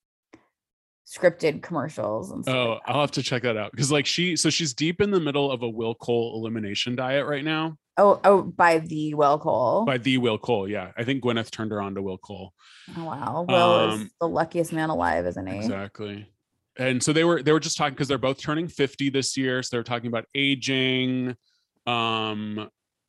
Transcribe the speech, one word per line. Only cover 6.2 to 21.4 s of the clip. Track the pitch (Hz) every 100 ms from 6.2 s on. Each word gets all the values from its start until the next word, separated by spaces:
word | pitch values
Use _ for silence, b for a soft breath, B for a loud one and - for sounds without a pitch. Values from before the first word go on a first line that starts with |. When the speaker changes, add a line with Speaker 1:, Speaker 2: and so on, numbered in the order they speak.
| 117 110
Speaker 2:
elimination | 113 113 101 104 123 123
diet | 127 143 131
right | 143
now. | 151 156 160 156 _ -
Speaker 1:
Oh, | 202 -
oh, | 196 202
by | 208 - 175 160
the | 160 156 151
Will | 151 143 151
Cole. | 160 110 120 175
Speaker 2:
By | 220 127
the | 123 131
Will | 120 107
Cole, | - 110 95
yeah. | 104 90 -
I |
think | 120 139
Gwyneth | 123 117 110
turned | - 110
her | 104
on | 98
to | 98
Will | 98 95
Cole. | - 95 95 _ B B B 170
Speaker 1:
Oh, |
wow. | 160 135 113 147 180
Will | 180 175 175 110
is | 107
Speaker 2:
Um, | 107 -
Speaker 1:
the | 170
luckiest | 151 160 175 160
man | 160 156
alive, | 165 - 85 87
isn't | 101 95
he? | 98
Speaker 2:
Exactly. | 110 - 98 - 104 101 104 _ _ _ _ -
And | 131 127
so | 160
they | 156
were, | 170 165
they | 139
were | 156
just | - -
talking, | 147
'cause | 131 139
they're | 131
both | 131 135
turning | - 151 170
fifty | - 139 - 139
this | 131 127 135
year. | 131 127
So | 120 120
they |
were |
talking | 117 120 120
about | 117 -
aging. | 139 139 135 123 135 131 127 127 127 127 120